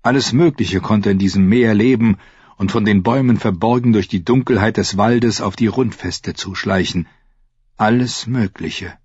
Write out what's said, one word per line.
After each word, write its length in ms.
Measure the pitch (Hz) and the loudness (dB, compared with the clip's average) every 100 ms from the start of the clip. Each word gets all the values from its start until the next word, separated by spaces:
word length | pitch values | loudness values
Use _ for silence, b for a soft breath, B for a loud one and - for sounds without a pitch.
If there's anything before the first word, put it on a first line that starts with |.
Alles 320 | 117 135 - | 0 0 0
Mögliche 460 | 120 170 - 104 95 | 2 2 0 -4 -4
konnte 300 | - 107 101 | 0 0 2
in 80 | 95 | 0
diesem 300 | 95 98 95 | 0 2 2
Meer 240 | 120 113 | 4 4
leben 440 | 101 120 123 113 101 b b b b | 4 2 2 2 0 b b b b
und 120 | 98 | -2
von 140 | 113 | 0
den 180 | 107 104 | 2 2
Bäumen 360 | 95 135 127 113 | 2 2 2 2
verborgen 560 | 113 90 110 123 120 | 0 0 0 2 2
durch 120 | 110 92 | 2 0
die 160 | 95 | -4
Dunkelheit 540 | 85 127 123 113 107 107 | 0 0 2 0 0 0
des 220 | 95 98 | -4 0
Waldes 420 | 110 120 117 101 | 0 2 0 -2
auf 160 | 92 - | -6 -2
die 100 | 113 | -2
Rundfeste 680 | 104 120 - 90 - - | 0 -4 -4 -10 -8 -10
zuschleichen. 760 | - - 92 - 95 92 87 82 b b _ _ _ _ - | -10 -10 -8 -2 -2 -2 -4 -8 b b _ _ _ _ -4
Alles 480 | 110 120 123 - 113 | 0 0 -2 -6 -6
Mögliche. 680 | 127 101 - - - 95 - | -4 -4 -4 -12 -10 -14 -16